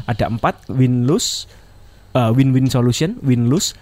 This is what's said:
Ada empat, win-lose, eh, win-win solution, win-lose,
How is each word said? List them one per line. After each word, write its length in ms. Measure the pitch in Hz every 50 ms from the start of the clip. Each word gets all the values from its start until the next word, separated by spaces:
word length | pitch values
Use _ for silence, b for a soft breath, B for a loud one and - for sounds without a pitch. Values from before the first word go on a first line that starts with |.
| -
Ada 220 | - 117 - 113
empat, 420 | - 113 113 - 143 - - - -
win-lose, 800 | 127 131 131 123 127 123 120 127 165 240 - - - - - b b b b b b b - - - - - - -
eh, 180 | 147 135 131
win-win 340 | 113 135 135 135 127 131 135
solution, 500 | 127 - 127 120 123 120 - 156 180 240 254
win-lose, 540 | - 135 123 120 117 117 139 196 - - b b